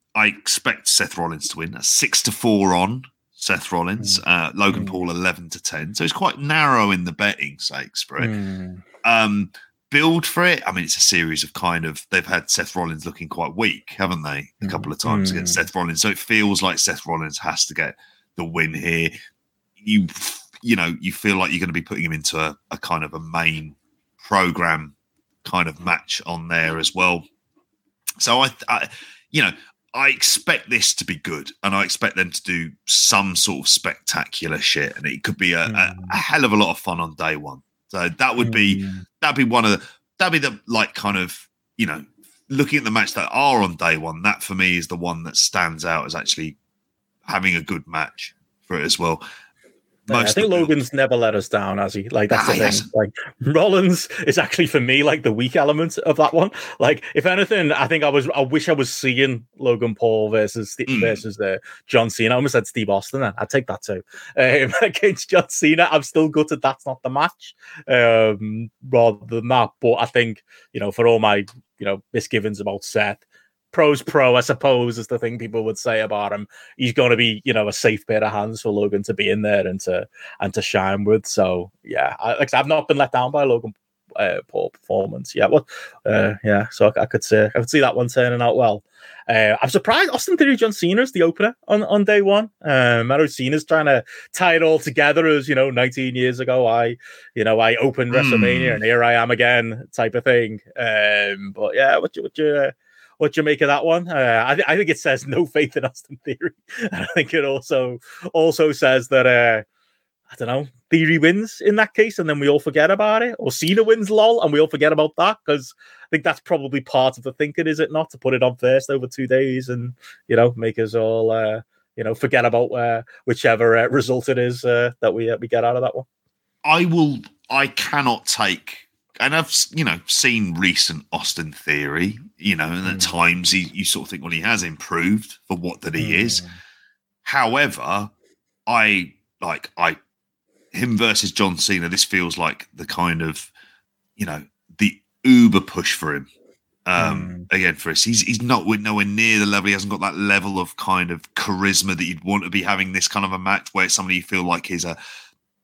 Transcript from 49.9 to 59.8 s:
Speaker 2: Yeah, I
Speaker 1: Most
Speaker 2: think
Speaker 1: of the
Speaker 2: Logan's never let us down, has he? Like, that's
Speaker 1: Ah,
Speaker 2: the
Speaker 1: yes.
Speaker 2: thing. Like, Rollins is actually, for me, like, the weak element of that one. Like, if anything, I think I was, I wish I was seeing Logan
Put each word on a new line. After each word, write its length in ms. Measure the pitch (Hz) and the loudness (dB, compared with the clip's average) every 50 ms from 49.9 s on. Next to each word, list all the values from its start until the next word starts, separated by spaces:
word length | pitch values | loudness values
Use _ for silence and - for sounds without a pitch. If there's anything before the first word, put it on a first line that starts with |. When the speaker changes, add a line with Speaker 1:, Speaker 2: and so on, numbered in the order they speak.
| _ _ _ - | _ _ _ -4
Speaker 2:
Yeah, 60 | 127 | -2
I 60 | 120 | 0
Speaker 1:
Most 120 | 113 - - | 0 0 0
Speaker 2:
think 80 | 196 220 | 0 2
Speaker 1:
of 40 | 208 | 2
the 40 | 180 | 2
Speaker 2:
Logan's 380 | 175 160 147 156 143 123 - - | 2 2 2 2 0 0 -2 -2
never 220 | 135 135 120 127 | -2 0 2 2
let 180 | 120 117 110 107 | 2 2 2 0
us 160 | 101 - - | -2 -2 -2
down, 260 | - 104 98 98 98 | -2 -2 -2 -2 -2
has 160 | 101 98 - | -2 -2 -4
he? 160 | - 101 95 117 | -4 -6 -6 -4
Like, 220 | - 107 104 104 | -2 0 0 2
that's 180 | 110 107 98 120 | 2 2 2 2
Speaker 1:
Ah, 40 | |
Speaker 2:
the 40 | 104 | 2
Speaker 1:
yes. 240 | 92 107 104 104 107 | 2 2 2 0 -2
Speaker 2:
thing. 100 | - - - | -4 -2 -2
Like, 160 | 110 107 107 - - - - - - | 0 0 -2 -4 -10 -16 -16 -14 -6
Rollins 640 | 123 135 151 160 190 208 196 185 196 180 180 - - - - - - | -2 0 2 4 4 4 4 4 4 4 2 0 -2 -6 -10 -2 -2
is 120 | - - 175 | 0 2 2
actually, 280 | - - - - 170 | 0 0 0 0 0
for 140 | - - 143 | 2 2 0
me, 220 | 120 123 131 143 | 2 2 2 4
like, 200 | 143 151 160 151 | 4 4 2 2
the 120 | - 117 107 | 0 0 0
weak 200 | 110 127 127 - | 0 -2 0 2
element 440 | 165 143 147 147 151 170 165 - - | 2 2 2 2 2 -2 -2 -4 -2
of 180 | - 165 139 | 0 0 2
that 160 | 156 151 - | 4 2 4
one. 180 | 160 165 185 208 - - - - - - | 4 2 2 0 -2 -6 -14 -14 -4 0
Like, 240 | - 139 147 - - - - | 2 2 2 2 -2 -4 -2
if 120 | 151 - | 0 0
anything, 460 | 185 180 196 190 - 220 196 165 143 | 2 2 2 2 2 2 2 2 2
I 140 | - - 131 | 0 0 0
think 160 | 110 165 156 147 | 0 0 2 2
I 40 | 143 | 2
was, 180 | 139 143 123 151 - | 2 2 2 2 0
I 60 | 143 | 0
wish 300 | 139 127 147 151 - 175 | 0 2 0 0 0 2
I 20 | |
was 180 | 156 139 131 - | 2 2 0 -2
seeing 540 | - - - 131 123 127 139 135 123 110 117 _ _ - | -4 -4 -2 0 2 2 2 2 0 -4 -8 _ _ -2
Logan 360 | 135 123 120 110 | 0 0 2 2